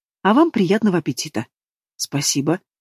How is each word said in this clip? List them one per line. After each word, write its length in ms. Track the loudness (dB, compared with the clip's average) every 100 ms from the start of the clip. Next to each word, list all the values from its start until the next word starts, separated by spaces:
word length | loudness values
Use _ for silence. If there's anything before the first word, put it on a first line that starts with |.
| _ _
"А 100 | 0
вам 180 | 4 2
приятного 480 | 2 2 2 2 0
аппетита". 480 | -2 -6 -8 -10 -12 _ _ _ _ -14
"Спасибо". 640 | -8 -4 -4 -2 -2 -2 _ _